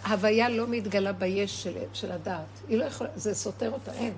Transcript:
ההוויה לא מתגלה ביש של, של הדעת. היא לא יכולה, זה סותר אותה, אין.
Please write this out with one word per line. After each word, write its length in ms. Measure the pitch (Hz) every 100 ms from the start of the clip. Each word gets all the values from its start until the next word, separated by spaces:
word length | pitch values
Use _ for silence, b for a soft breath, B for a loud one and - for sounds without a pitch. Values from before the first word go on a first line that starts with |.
ההוויה 460 | - 208 214 220 240
לא 180 | 226 240
מתגלה 440 | 240 202 196 196
ביש 500 | 190 185 196 202 -
של, 100 | 185 170 -
של 200 | - -
הדעת. 340 | 180 196 170 156 - -
היא 100 | 226
לא 60 |
יכולה, 260 | 294 - 233 -
זה 180 | 214
סותר 360 | 196 208 - 226
אותה, 200 | 262 -
אין. 200 | - 240